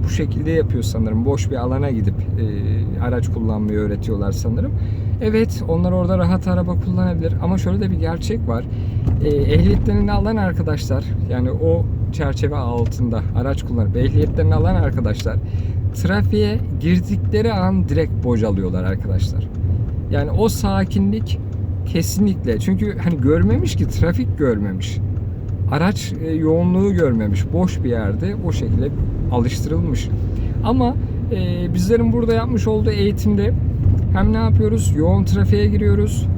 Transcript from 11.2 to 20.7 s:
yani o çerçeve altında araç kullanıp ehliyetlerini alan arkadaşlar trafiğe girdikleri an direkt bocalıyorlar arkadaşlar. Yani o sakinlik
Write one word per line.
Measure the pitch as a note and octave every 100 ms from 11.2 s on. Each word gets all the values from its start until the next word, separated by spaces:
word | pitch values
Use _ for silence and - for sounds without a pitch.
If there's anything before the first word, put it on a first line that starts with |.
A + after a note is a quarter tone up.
| -
yani | B2+ B2+
o | C3 D#3+ E3 E3 - -
çerçeve | - A#3 - - D3
altında | B2 A#2+ A#2 - B2 A2 F2 -
araç | B2+ C#3
kullanıp | - A#2+ G#2+ -
ehliyetlerini | - D3+ D3+ - D#3 D#3+
alan | E3 F3+
arkadaşlar | - C3 A2+ G#2+ A2+ A2 - - - - - -
trafiğe | - G#3 - G#3 G#3 G#3+ - -
girdikleri | D#3 F3+ F3 G3+ - G#3 A3+
an | G#3 F#3 F#3+ F3
direkt | - D#3+ - B2
bocalıyorlar | A#2 G#2+ F#2+ F#2 F2+
arkadaşlar. | F#2 F#2+ G#2 F#2+ F#2+ - - - - - - - -
Yani | C#3+ C#3+
o | - A3
sakinlik | - G3+